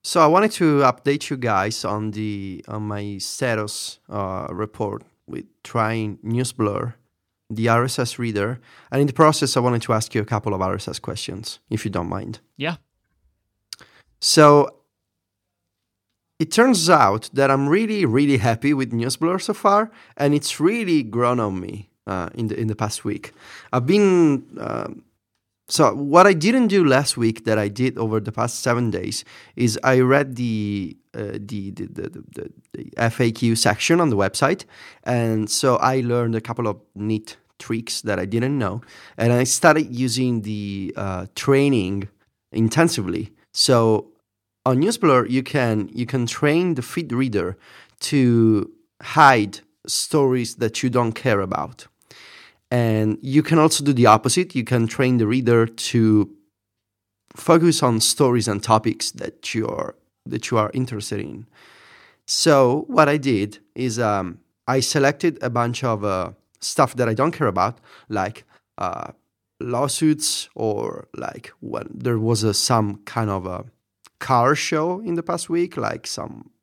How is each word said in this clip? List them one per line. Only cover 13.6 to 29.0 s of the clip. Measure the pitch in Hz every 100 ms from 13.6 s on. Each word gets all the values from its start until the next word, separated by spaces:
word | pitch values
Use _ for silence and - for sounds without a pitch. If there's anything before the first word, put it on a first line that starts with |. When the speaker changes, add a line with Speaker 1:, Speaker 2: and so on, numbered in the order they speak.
| _ - - _ _ _
Speaker 1:
So | - - 147 147 139 _ _ _ _ _ _ _ _ _ _ _ _ _ _ _ _ _
it | 156
turns | - 254 208 165
out | 160 107 107 -
that | - 139
I'm | 135 143
really, | 185 226 208 151
really | 120 143 131
happy | 113 113 139
with | 143 127
Newsblur | 117 120 127 165 185
so | -
far, | 208 202 202 220 - - -
and | 143
it's | 147 147 -
really | 160 233 196 160
grown | 113 117 120 123
on | 107 95
me, | 92 101 95 _ -
uh, | 92 85
in | - 110
the, | -
in | 110
the |
past | 107 107 -
week. | 107 104 - _ - - -
I've | 127
been, | 123 202 196 180 160 135 - -
uh, | - - - - _ _ _ _ _ _ -
so | - 135
what | 104 143 165 196
I |
didn't | 170 175 262 226
do | 196
last | 156 131 147 -
week | 113 113
that | - 107
I | 101
did | 101 127 110
over | 110 110
the | 101
past | 113 120 -
seven | 131 117 120
days | 90